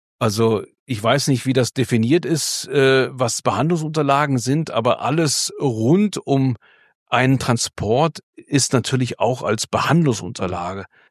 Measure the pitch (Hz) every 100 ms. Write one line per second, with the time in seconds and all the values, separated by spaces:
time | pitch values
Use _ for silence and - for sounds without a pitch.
0 | _ - 113 104 113 107 - _ - 107
1 | 113 139 147 127 131 131 117 - 120 117
2 | 117 175 143 156 - - - 143 135 135
3 | 131 131 120 - 127 113 156 170 156 156
4 | 139 139 147 131 113 151 156 117 117 62
5 | 110 160 151 - - - 143 110 113 185
6 | 208 - - 139 131 120 _ _ _ _
7 | _ 120 127 131 - 117 - - 104 123
8 | 160 - - - - 139 - 127 - 131
9 | 120 - 110 127 98 113 - - - 170
10 | 151 107 90 - 92 92 90 98 95 _
11 | _